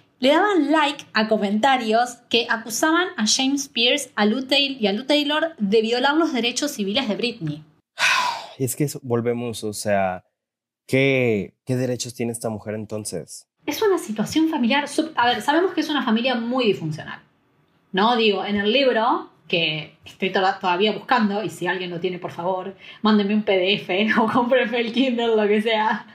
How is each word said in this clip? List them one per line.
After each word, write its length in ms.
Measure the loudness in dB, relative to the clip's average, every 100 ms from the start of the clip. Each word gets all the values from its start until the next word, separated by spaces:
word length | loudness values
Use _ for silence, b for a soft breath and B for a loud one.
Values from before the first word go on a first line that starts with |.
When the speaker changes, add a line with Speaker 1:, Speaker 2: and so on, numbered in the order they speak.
| B 0
Speaker 1:
le 100 | 4
daban 420 | 4 4 2 2
like 360 | 2 2 -2 -4
a 120 | -2 0
comentarios 920 | 0 0 2 4 2 2 0 0 -4 -2
que 180 | -2 0
acusaban 580 | -4 -4 0 2 4 2 -2
a 100 | 0
James 360 | 2 0 0
Spears, 480 | -4 0 2 0 -2
a 120 | 0 0
Lou 160 | 0
Tay-, 340 | 0 0 0 0
y 80 | 0
a 60 |
Lou 140 | 0 0
Taylor 480 | 0 2 0 -2 -2
de 240 | 2 2
violar 340 | 2 2 2 4
los 180 | 2
derechos 380 | 0 -2 -2 -4
civiles 360 | -4 -2 0 0
de 80 | -2
Britney. 480 | -4 -4 -6 -8 -14 _ _ -2
Speaker 2:
<sighs> 80 | B B B B B -6
Y 60 |
es 120 | -4 -2
que 80 |
eso, 160 | -4 -4
volvemos, 640 | -2 -2 0 -2 -4 -6
o 80 | -8
sea, 500 | -6 0 0 0 -4 _ _ _ _ _ _ -2
¿qué, 680 | 2 2 2 2 0 -4 _
qué 120 | -4 -2
derechos 360 | -2 -4 -8
tiene 180 | -6 -6
esta 180 | -4 -6
mujer 240 | -6 -8
entonces? 720 | -10 -8 -10 -8 -10 -10 -18 _ _
Speaker 1:
Es 160 | -8 -2
una 160 | 0 0
situación 540 | -4 -6 -2 0 0
familiar, 360 | 0 0 0 -2
sub-, 260 | -4 -4 0
a 120 | 0
ver, 120 | 0
sabemos 320 | 0 2 2
que 80 | -2
es 80 | -2
una 160 | -2
familia 300 | 0 0 0
muy 320 | -2 -2 0 0
disfuncional, 540 | 0 -4 -8 -12 -16 _ _ _ _ _ _ -6
¿no? 240 | 0 2 4
Digo, 280 | 2 2
en 120 | -2 -2
el 140 | 2
libro, 600 | 4 4 4 2 0 -4 _ -4
que 480 | -2 -2 -4 -10 _
estoy 260 | -18 -6 -2
to-, 120 | 2 0 0
todavía 320 | -2 2 0
buscando, 500 | 0 0 2 2 0
y 60 | -6
si 200 | -6 -4
alguien 200 | -4 -6
lo 120 | -4
tiene, 180 | -6 -6
por 140 | -10
favor, 440 | -6 -4 -4 -6 -14 B B
mándenme 340 | 2 4 4
un 100 | 0
P 120 | 2 2
D 160 | 2 0
F 320 | -2 0 2
<laughs> 40 | 2
o 60 | 2
cómprenme 480 | 2 2 2 2 -2
el 120 | -2
Kindle, 440 | 0 0 0 2 2
lo 120 | 2
que 140 | 2
sea. 440 | 2 0 0 -2 -8